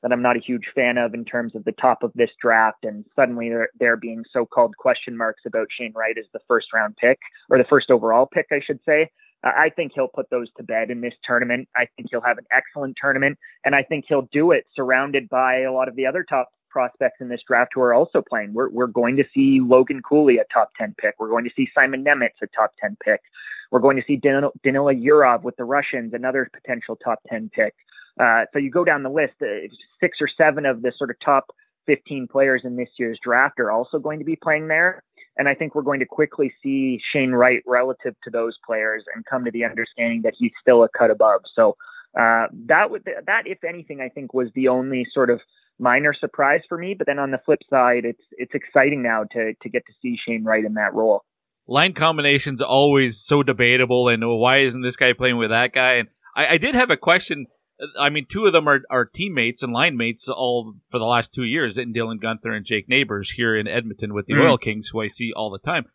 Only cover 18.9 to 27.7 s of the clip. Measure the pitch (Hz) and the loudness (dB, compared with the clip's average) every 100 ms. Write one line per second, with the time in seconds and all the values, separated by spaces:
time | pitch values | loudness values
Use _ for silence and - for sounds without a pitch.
18.9 | 110 117 135 135 - 135 135 123 127 127 | 0 0 0 0 2 4 4 6 4 4
19.9 | 139 - 147 147 117 107 120 107 - 107 | -2 0 4 6 4 2 0 0 -4 -8
20.9 | - 107 - 110 117 120 - 131 - 135 | -4 -6 -4 -4 -2 -4 -4 -2 2 2
21.9 | 135 139 143 117 _ 104 - 110 _ 107 | 2 0 0 0 _ -8 -2 -2 _ -8
22.9 | 104 - 104 _ - - - - 127 135 | -6 -2 -2 _ -20 -18 -18 -2 2 4
23.9 | 135 - 139 143 139 143 - 139 135 143 | 2 -2 0 2 2 0 -2 -2 2 2
24.9 | 131 123 151 135 120 123 - 120 139 139 | 2 4 6 6 4 -2 -8 -2 -2 -2
25.9 | 135 117 117 127 135 123 - - 120 - | -8 -8 -6 -4 -4 -4 -10 -10 -10 -8
26.9 | 113 - 110 - 113 110 - 107 | -8 -6 -6 -6 -10 -8 -2 -2